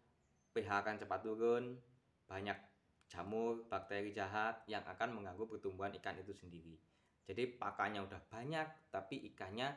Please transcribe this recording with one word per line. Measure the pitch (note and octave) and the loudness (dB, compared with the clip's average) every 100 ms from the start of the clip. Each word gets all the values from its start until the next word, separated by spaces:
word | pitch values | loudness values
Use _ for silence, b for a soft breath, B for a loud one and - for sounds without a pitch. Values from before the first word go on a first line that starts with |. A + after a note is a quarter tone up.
| _ _ _ _ _ | _ _ _ _ _
P | A2+ G2+ | 0 4
H | G2+ | 4
akan | G#2 G#2+ | 4 0
cepat | G2+ - | 0 0
turun, | A2 A2 A#2 A#2+ B2 B2+ - - _ _ - | 0 4 6 6 4 -6 -14 -20 _ _ -8
banyak | F#2+ G2+ G2 - _ _ _ - | -2 0 -2 -6 _ _ _ -10
jamur, | E2+ F#2+ A2 A#2 A2+ - | -6 0 2 2 2 0
bakteri | G2 - G2+ G#2 | -2 0 0 0
jahat | G#2 G2 G#2+ A2 A2+ - | 0 0 4 2 0 -2
yang | G#2 - | -2 -2
akan | F#2 A#2 A2+ | 0 0 0
mengganggu | F#2+ F2+ A2+ | -6 -4 -4
pertumbuhan | G#2+ G2 F#2 G2+ F#2+ | -2 -4 0 -2 -2
ikan | G2 F2 | -4 -4
itu | F#2+ | -6
sendiri. | F#2+ F2+ E2+ E2 D#2+ b b b b - | -10 -12 -12 -12 -16 b b b b -6
Jadi | G2 B2 - | -2 -2 0
pakannya | G2+ - G#2 G2+ F#2+ | -2 2 2 2 -2
udah | F#2 - | -6 -8
banyak, | A2+ C3+ D#3+ D#3 - - | -6 -2 0 -2 -6 -6
tapi | G2 - C#3 G#2+ | -4 -2 -6 -6
ikannya | - F#2+ A2 C3+ | -8 -4 0 0